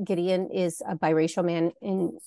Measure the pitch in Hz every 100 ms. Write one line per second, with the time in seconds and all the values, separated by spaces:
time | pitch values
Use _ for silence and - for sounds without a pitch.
0 | 185 175 180 185 190 190 175 - - 180
1 | 160 160 165 190 175 170 170 - 208 190
2 | 170 -